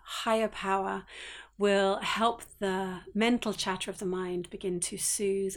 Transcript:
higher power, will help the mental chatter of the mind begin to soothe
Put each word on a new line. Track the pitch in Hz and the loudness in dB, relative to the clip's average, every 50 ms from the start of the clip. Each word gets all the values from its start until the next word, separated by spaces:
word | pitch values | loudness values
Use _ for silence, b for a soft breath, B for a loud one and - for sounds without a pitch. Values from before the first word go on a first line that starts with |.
| - | -10
higher | - - - - 233 220 220 220 214 | -10 -8 -4 -2 0 2 2 2 0
power, | 214 - - 190 196 196 190 196 196 196 190 B B B B B B B B B B | -2 -4 -2 0 0 0 0 -2 -4 -6 -6 B B B B B B B B B B
will | - 202 202 196 196 196 196 196 220 | 2 4 4 6 6 6 4 2 2
help | 214 - - 196 226 233 233 - - - - - | 0 -2 0 4 4 2 2 0 -6 -16 -10 -4
the | 208 196 185 190 190 185 185 175 - - - | -2 0 0 0 -2 -2 -4 -8 -10 -4 0
mental | 202 220 233 240 233 - 226 196 | 2 4 4 4 4 2 0 -2
chatter | - - 202 185 185 - - | -2 -2 -2 -2 -2 -4 -6
of | 196 - | -6 -4
the | 208 185 | -2 -2
mind | 185 185 185 180 180 180 175 - | -2 -2 -2 -2 -2 -4 -4 -6
begin | - 202 - 190 180 175 | -8 -6 -4 -2 -2 -2
to | 175 - 208 190 | -2 -4 -4 -2
soothe | - - - - 214 196 196 196 196 190 190 | -2 -2 0 0 2 2 2 2 0 -2 -2